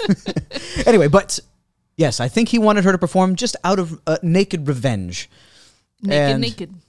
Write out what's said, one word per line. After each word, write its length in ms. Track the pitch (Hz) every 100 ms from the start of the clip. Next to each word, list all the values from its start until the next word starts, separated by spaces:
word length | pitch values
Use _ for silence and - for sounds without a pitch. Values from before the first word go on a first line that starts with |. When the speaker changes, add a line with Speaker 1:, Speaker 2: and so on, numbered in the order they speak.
| 415 - - -
Speaker 1:
<laughs> 500 | - 277 - - 254
Anyway, 220 | 220 147
but 300 | 185 - - - _ _ _ _ -
yes, 240 | 151 -
I 80 | 123
think 200 | 220 233
he 100 | 240
wanted 260 | 214 208
her 80 | 190
to 60 | 185
perform 380 | 170 185 185 180
just 200 | 240 -
out 140 | 175 196
of, 220 | 170 160 -
uh, 100 | 160
naked 440 | 175 180 196 175 139
revenge. 600 | 131 127 104 90 87 - _ _ _ _ _ _ _
Speaker 2:
Naked, 280 | 196 147 143
Speaker 1:
And 100 | 135
Speaker 2:
naked. 340 | 135 - 175 180